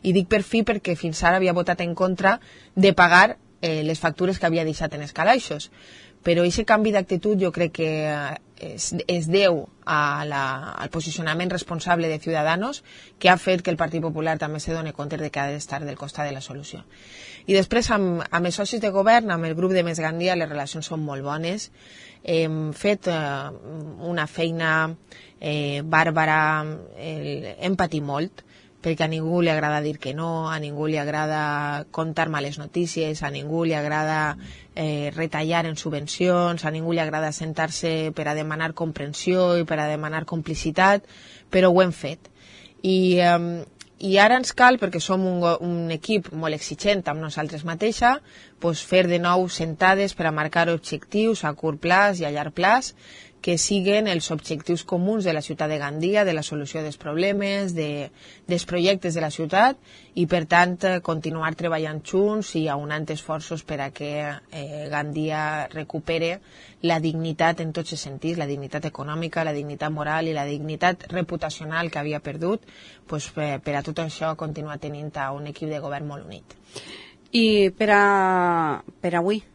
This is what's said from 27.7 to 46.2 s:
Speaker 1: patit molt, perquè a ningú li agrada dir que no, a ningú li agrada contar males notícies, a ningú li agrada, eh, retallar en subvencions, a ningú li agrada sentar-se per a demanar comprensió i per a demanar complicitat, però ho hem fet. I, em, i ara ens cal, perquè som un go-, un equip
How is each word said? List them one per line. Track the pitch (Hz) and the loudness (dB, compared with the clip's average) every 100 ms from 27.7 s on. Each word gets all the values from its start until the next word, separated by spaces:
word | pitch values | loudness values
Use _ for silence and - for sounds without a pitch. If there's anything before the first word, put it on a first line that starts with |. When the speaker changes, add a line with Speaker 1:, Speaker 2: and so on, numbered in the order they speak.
| 190 | 0
Speaker 1:
patit | 175 156 | 0 -2
molt, | 143 143 175 - _ - - _ | -2 -4 -4 -8 _ -20 -20 _
perquè | 165 160 | -4 0
a | 160 | 0
ningú | 160 160 175 | -2 0 2
li | 170 | 4
agrada | 156 151 151 | 2 0 0
dir | 151 151 | -2 -4
que | 131 | -6
no, | 143 165 165 160 | -4 -4 -4 -4
a | 156 | -6
ningú | 147 147 156 | -6 -4 -2
li | 156 | 0
agrada | 147 151 156 151 151 147 147 147 151 | -2 -2 0 0 0 -2 -2 -4 -6
contar | - 160 160 160 | -6 -4 -2 -2
males | 151 139 143 | -2 -4 -8
notícies, | 147 170 170 165 156 151 | -6 -2 -2 -2 -4 -4
a | 147 | -6
ningú | 143 147 165 165 | -6 -4 0 0
li | |
agrada, | 156 147 151 156 156 151 147 - - - | 0 0 -2 0 0 0 -4 -12 -18 -14
eh, | - 156 151 143 | -6 -4 -2 -4
retallar | 156 160 156 160 170 165 | -4 -4 -2 0 0 0
en | 156 | -4
subvencions, | 160 147 147 - 180 175 175 170 | -6 -6 -8 0 2 4 2 0
a | 156 | -4
ningú | 156 165 | -4 -2
li | 165 | 0
agrada | 156 156 156 | 0 -2 -4
sentar-se | 151 165 156 160 - 170 160 156 | -4 -6 -2 -2 -2 -2 -2 -2
per | 147 147 | -4 -4
a | 151 | -2
demanar | 156 156 160 160 | -4 -4 -4 -2
comprensió | 165 156 143 147 185 180 180 175 | -6 -4 -8 -4 0 2 4 2
i | 160 | 2
per | 156 | -2
a | 151 | -2
demanar | 151 151 160 | -2 -4 -6
complicitat, | 165 165 156 156 160 156 190 202 - - - - _ | -4 -6 -4 -4 -2 4 6 4 0 -20 -20 -20 _
però | 185 185 | 4 6
ho | 175 | 6
hem | 185 | 4
fet. | - 139 160 - _ - - - - | 0 -8 -10 -16 _ -20 -20 -20 -4
I, | 185 185 185 180 | 2 4 4 6
em, | 175 175 170 170 147 _ - _ | 6 4 2 -6 -10 _ -20 _
i | 196 196 | 2 6
ara | 214 254 | 8 6
ens | 254 | 2
cal, | - 247 254 | 6 6 8
perquè | 190 180 | 0 -2
som | - 190 185 | -2 0 2
un | 180 | 2
go-, | 170 170 175 | 2 2 0
un | 170 165 | -2 -2
equip | 160 - 214 | -4 0 -2